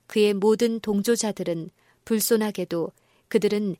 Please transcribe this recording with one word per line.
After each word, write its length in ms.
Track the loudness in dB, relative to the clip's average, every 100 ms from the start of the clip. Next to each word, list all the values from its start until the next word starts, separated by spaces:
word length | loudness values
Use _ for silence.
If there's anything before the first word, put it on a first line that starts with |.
| -4
그의 260 | 2 2
모든 460 | 4 2 4 2 0
동조자들은, 920 | -2 0 0 0 -2 -4 -4 -6 -8 -16 _ _ -4
불손하게도 880 | -2 2 2 0 -4 -4 -4 -6 -8 _ _ _
그들은 480 | 0 2 0 -2 -6